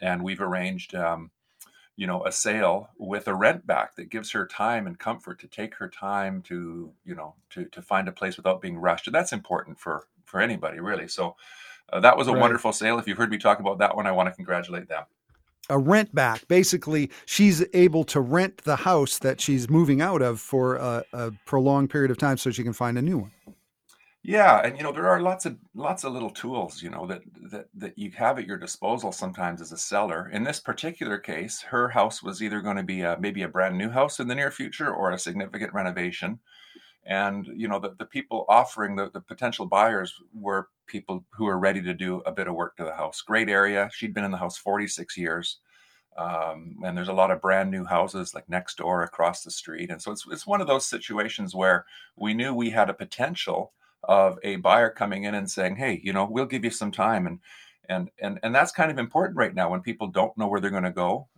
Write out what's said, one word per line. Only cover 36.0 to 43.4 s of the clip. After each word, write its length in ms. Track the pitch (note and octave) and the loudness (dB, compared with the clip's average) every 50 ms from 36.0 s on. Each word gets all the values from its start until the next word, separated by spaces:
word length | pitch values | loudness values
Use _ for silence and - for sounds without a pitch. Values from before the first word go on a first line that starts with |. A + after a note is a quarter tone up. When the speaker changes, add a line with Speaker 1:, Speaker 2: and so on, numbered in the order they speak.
| F2 F2+ F2 - F#2 F#2 A2+ A#2+ _ _ _ _ - - - - _ _ _ _ - | -4 -6 -6 -6 -6 -8 -8 -8 _ _ _ _ -20 -20 -20 -20 _ _ _ _ -8
Speaker 1:
And, 400 | - G2 G2 G2+ G2+ G2+ G2+ G2 - C2 | -4 -2 -2 0 -2 -2 -6 -8 -10 -8
you 120 | F#2 A2 G#2 | -6 -4 -2
know, 100 | G2+ G2 | -2 -2
the, 160 | F#2+ G2 - - | -4 -6 -10 -10
the 60 | A2+ | -14
people 400 | - - C3+ C3+ - A#2 G#2+ - - | -10 -8 -8 -8 -6 -6 -4 2 6
offering 460 | G#2 A#2+ B2+ - - A2 G#2 G2+ G2+ | 6 6 6 4 0 -4 -4 -4 -2
the, 160 | G2 G2 F#2+ | -4 -4 -6
the 100 | - F#2+ | -6 -12
potential 460 | - - - - B2+ A#2+ - - F#2+ F2 | -14 -14 -10 -6 -4 -4 -4 -4 -4 0
buyers 480 | G2 G2 G#2+ A2+ A2+ G2 F#2 F2+ - - - _ - | 4 4 4 4 4 0 -4 -6 -10 -16 -20 _ -16
were 360 | A2 G2+ G2 G2 F#2+ F#2 - _ _ _ - | -10 -6 -4 -4 -4 -4 -6 _ _ _ -12
people 360 | - G2 - - F#2+ F#2 - _ | -12 -12 -8 -8 -10 -10 -10 _
who 160 | - G#2+ A2 | -8 -4 -2
are 140 | G#2 F#2+ F2+ | -2 0 2
ready 240 | F#2+ G2 G2 G2 F2 | 2 2 2 0 -2
to 100 | F2+ F2 | -4 -6
do 300 | E2+ F#2 F#2 F2+ E2+ - | -4 -4 -4 -4 -4 -6
a 60 | - | -6
bit 160 | - G2 F#2+ F2 | -6 -4 -4 -4
of 80 | F2 | -4
work 220 | E2 F2 E2+ - - | -4 -4 -6 -6 -8
to 60 | E2+ | -8
the 120 | D#2+ D#2+ | -8 -6
house. 260 | D#2+ D#2 D#2 - - | -6 -6 -6 -8 -8
Great 260 | - - G#2+ A2 | -6 -2 0 0